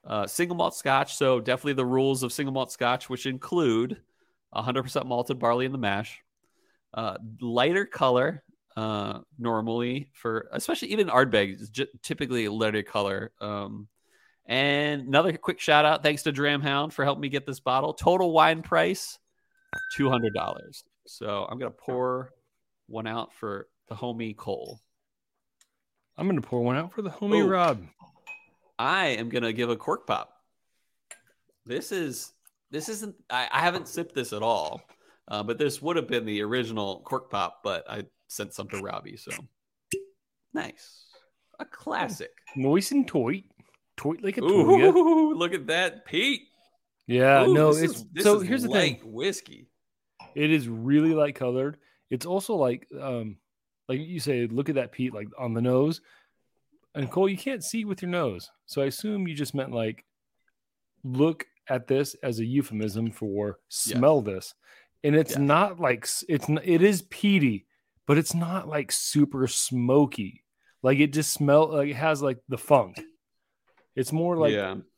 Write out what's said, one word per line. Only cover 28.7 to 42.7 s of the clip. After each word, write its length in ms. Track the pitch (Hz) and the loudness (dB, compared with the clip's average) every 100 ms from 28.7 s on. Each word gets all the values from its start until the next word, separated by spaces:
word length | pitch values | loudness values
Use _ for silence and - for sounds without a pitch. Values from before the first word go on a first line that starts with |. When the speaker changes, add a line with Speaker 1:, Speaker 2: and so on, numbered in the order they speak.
| - | -4
Speaker 1:
I 280 | 127 185 170 | 0 0 0
am 220 | 113 117 | -2 -2
gonna 240 | 120 117 | -2 -2
give 160 | 110 120 | -2 -2
a 60 | |
cork 320 | 113 - 190 - | -2 -2 -4 -2
pop. 260 | 98 - _ _ _ _ _ _ _ _ - _ _ _ _ | -4 -4 _ _ _ _ _ _ _ _ -20 _ _ _ _
This 260 | 117 131 - | -8 -8 -6
is, 400 | 190 156 123 - _ _ _ _ | -6 -6 -8 -14 _ _ _ _
this 180 | 151 156 | -10 -8
isn't, 280 | 214 208 - _ | -10 -10 -14 _
I, 200 | 123 123 | -6 -2
I 80 | 139 | 0
haven't 300 | 175 180 - | 0 -2 -8
sipped 260 | - 170 | -10 -6
this 160 | 139 120 | -6 -6
at 100 | 104 | -4
all, 400 | 113 104 76 - _ _ _ _ - | 0 0 -2 -8 _ _ _ _ -10
uh, 160 | 104 | -8
but 140 | 104 117 | -6 -2
this 240 | 147 143 | -2 -2
would 160 | 151 170 | -2 -2
have 100 | 120 | -2
been 180 | 123 | -4
the 160 | 110 104 | -2 -4
original 600 | 104 127 113 110 101 92 | -2 -2 -2 -4 -6 -8
cork 280 | - 131 - | -6 -8 -4
pop, 300 | 101 87 - | -4 -4 -6
but 200 | 104 87 - | -6 -6 -8
I 160 | 110 98 _ _ | -12 -14 _ _
sent 260 | - 104 | -12 -12
some 160 | - 104 | -10 -12
to 120 | 101 | -10
Robbie, 360 | 98 107 - - | -8 -10 -12 -18
so. 140 | - - - _ _ _ _ 392 392 _ _ _ _ | -14 -16 -16 _ _ _ _ -10 -10 _ _ _ _
Nice. 520 | - - - - - _ _ _ _ _ - | -10 -10 -14 -20 -20 _ _ _ _ _ -18
A 60 | |
classic. 680 | - - 302 - 240 180 - _ - | -18 -14 -8 -4 -6 -6 -14 _ -12
Speaker 2:
Moist 380 | 135 131 | -2 2